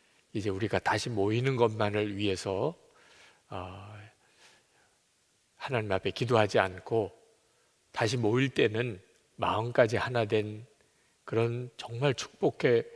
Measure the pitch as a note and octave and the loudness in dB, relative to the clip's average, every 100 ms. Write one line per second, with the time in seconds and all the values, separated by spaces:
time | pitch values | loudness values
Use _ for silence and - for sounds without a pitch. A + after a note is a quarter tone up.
0 | _ _ _ A2+ G2+ F#2+ G#2 F#2+ - A2 | _ _ _ -6 -4 -2 0 0 0 -2
1 | - A2+ G2 A2 C3 C3 A#2 G#2+ G#2 G#2 | -2 0 0 2 0 2 2 2 -2 0
2 | G#2+ G2 G#2 F#2+ G#2 F#2+ C3+ F3 _ _ | -2 -2 -2 -2 -2 -2 -2 -4 _ _
3 | - - - _ _ G2 F#2 F#2+ G2 G#2 | -20 -20 -20 _ _ -12 -10 -14 -16 -18
4 | G#2 _ _ _ - _ _ _ _ _ | -20 _ _ _ -20 _ _ _ _ _
5 | _ _ _ _ _ _ - B2+ G#2+ F#2+ | _ _ _ _ _ _ -6 -4 -2 -2
6 | G2+ - A#2+ A2+ G#2+ A2+ F#2+ F#2 - A2+ | -2 -4 2 4 4 4 2 -2 -4 -2
7 | G2 - _ _ _ _ _ _ _ - | -2 -8 _ _ _ _ _ _ _ -4
8 | A2+ B2 A2 A#2+ C3+ - B2 G#2+ B2 F#2+ | -2 0 2 2 2 2 2 2 -6 -8
9 | - _ _ - - F#2+ A#2 A#2+ A#2 A2+ | -16 _ _ -6 -2 -2 0 4 4 4
10 | - B2 G#2+ A2 G#2+ G#2+ A#2+ _ _ _ | -2 -2 2 0 0 -8 -16 _ _ _
11 | _ _ - A2+ A#2 A#2+ B2+ - - A#2 | _ _ -4 0 0 -2 -8 -12 -12 -2
12 | C#3+ B2+ - - D3+ - C#3 A#2+ - | 0 0 -6 -2 -2 2 4 4 2